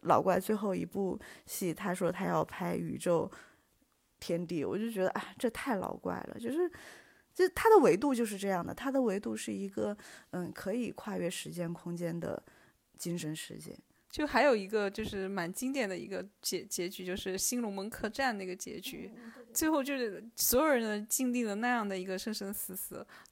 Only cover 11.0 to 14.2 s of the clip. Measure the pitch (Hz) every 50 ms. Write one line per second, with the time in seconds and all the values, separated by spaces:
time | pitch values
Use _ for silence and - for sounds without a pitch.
11 | - 214 196 185 175 170 185 - - 151 160 175 175 165 170 - - 170 175 170
12 | 175 165 170 170 165 - - - - - - - - _ _ _ _ _ _ -
13 | - 175 170 175 165 151 156 156 - - - - - - - - - _ _ _
14 | _ - - -